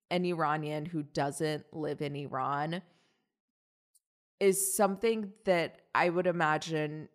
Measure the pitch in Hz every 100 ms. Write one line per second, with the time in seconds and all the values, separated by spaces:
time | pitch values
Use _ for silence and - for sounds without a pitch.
0 | _ 180 180 170 151 156 151 151 151 165
1 | 143 - 143 139 156 151 - 160 147 143
2 | 147 143 139 131 131 143 156 175 175 _
3 | _ _ _ _ _ _ _ _ _ _
4 | _ _ _ _ 196 190 - - 202 190
5 | 226 226 196 - - 175 160 - _ 127
6 | 175 170 180 170 156 151 165 156 151 156
7 | 151